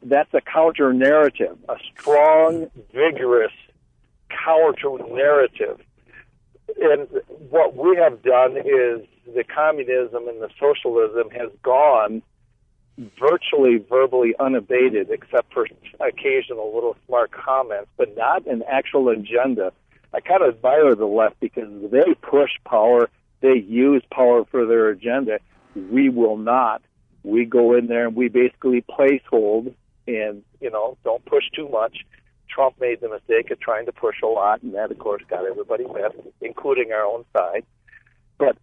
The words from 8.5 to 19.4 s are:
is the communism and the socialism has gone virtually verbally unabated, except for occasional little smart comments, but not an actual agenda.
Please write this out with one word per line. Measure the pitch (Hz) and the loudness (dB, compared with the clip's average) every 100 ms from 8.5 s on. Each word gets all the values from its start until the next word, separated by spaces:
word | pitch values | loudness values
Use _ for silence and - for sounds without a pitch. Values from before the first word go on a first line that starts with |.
| 139 | 0
is | 131 135 123 117 101 _ 120 | 0 2 2 -2 -10 _ -10
the | 120 | -8
communism | 117 - 156 151 123 127 123 120 120 | -6 -2 -2 -2 -2 -2 -2 -6 -10
and | 117 | -12
the | 110 - | -14 -2
socialism | 143 143 131 117 110 113 113 | -2 0 -2 0 0 -2 -6
has | 120 117 101 | -6 -12 -8
gone | - 127 151 127 107 110 - _ _ _ _ _ _ - 113 _ | 0 4 4 4 2 -4 -12 _ _ _ _ _ _ -20 -20 _
virtually | 135 175 - 151 135 117 101 | 0 0 -2 2 2 2 0
verbally | 127 135 127 120 113 | 0 2 2 0 0
unabated, | 135 127 101 127 131 110 92 | -2 -2 -2 0 2 0 -4
except | 110 - 127 - | -8 -4 -4 -2
for | - 110 - - - | -4 -6 -8 -20 -8
occasional | 139 - 143 135 120 120 107 | -6 -4 -2 -2 -4 -10 -8
little | 110 117 - _ | -4 -6 -6 _
smart | 123 113 | -2 -2
comments, | - - 131 127 101 101 _ | -6 -4 -2 -2 -6 -10 _
but | 120 104 | -6 -2
not | 117 180 175 | -2 -2 -4
an | 123 113 | -8 -4
actual | 131 - 143 131 | -4 -2 0 0
agenda. | 110 104 117 | -2 -2 -2